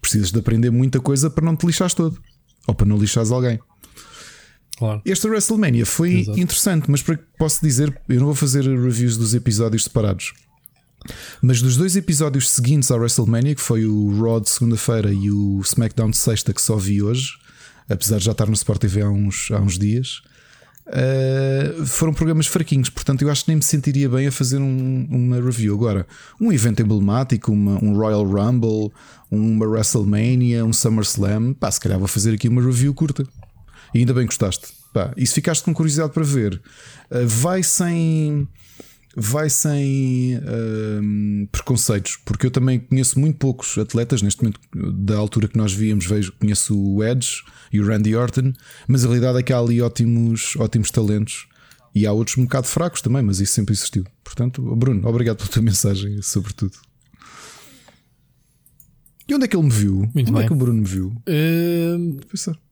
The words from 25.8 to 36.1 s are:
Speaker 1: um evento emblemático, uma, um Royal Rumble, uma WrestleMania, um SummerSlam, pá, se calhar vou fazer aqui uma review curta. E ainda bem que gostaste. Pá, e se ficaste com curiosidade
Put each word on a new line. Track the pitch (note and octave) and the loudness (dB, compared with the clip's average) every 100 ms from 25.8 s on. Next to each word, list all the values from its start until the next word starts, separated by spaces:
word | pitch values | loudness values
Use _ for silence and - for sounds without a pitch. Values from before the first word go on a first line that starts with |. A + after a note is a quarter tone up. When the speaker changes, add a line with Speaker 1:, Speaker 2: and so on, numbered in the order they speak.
| A#2 G2 F2 - - - | 0 0 -4 -12 -20 -2
Speaker 1:
um | A3+ | 2
evento | D3+ A#2 G#2+ | 2 2 2
emblemático, | A2 G#2+ G2+ A2 C3 A2+ - | 2 2 2 0 0 0 2
uma, | G#2 G2+ G2 | 2 2 2
um | G#2 G#2 | 2 2
Royal | A2 G#2 G2+ | 2 2 2
Rumble, | G2 G#2 B2 A2+ G#2+ G#2+ - - - _ | 2 2 2 0 0 -4 -8 -20 -20 _
uma | G#2+ A2 A2 A2 | -2 0 2 0
WrestleMania, | A2 G#2 A#2 G2+ G#2 A2+ B2+ B2 A#2 A2+ | 0 0 0 2 2 2 2 2 2 0
um | |
SummerSlam, | A2+ A#2 A2 G2+ - G2 G#2+ A#2 | 0 2 2 0 0 0 0 -2
pá, | C#3 - | -2 -4
se | - | -2
calhar | - F#2+ | -2 0
vou | F#2+ | 0
fazer | - G#2+ | 0 0
aqui | G#2+ A#2+ | 0 2
uma | B2 | 2
review | B2 B2 C#3 | 2 2 0
curta. | C#3 D#3 C#3 C3+ - - - - - - | 0 -2 -2 -6 -10 -20 -20 -20 -20 -4
E | A#2 | 0
ainda | A#2+ | 2
bem | B2+ | 2
que | A#2+ | 0
gostaste. | - G2+ F2 - - _ | 0 -2 -2 -10 -20 _
Pá, | A2+ F#2 - | -4 -4 -2
e | D#3 | 0
se | - | 0
ficaste | D#3 D#3+ | 0 -2
com | - | -2
curiosidade | D#3 D#3+ D3 D#3 | 0 0 0 -2